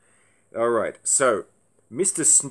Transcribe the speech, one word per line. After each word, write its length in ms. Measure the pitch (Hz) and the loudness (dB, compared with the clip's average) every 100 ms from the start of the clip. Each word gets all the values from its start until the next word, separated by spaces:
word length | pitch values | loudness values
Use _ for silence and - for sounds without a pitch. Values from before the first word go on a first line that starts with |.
| _ _ _ _ _ | _ _ _ _ _
All 140 | - 117 | -4 0
right. 280 | 117 85 - | 0 -2 -6
So, 420 | - - 131 101 - _ _ _ _ | -4 2 2 0 -4 _ _ _ _
Mister 320 | 117 196 - | -4 -4 -2
S-, 220 | 151 - 139 | 2 2 0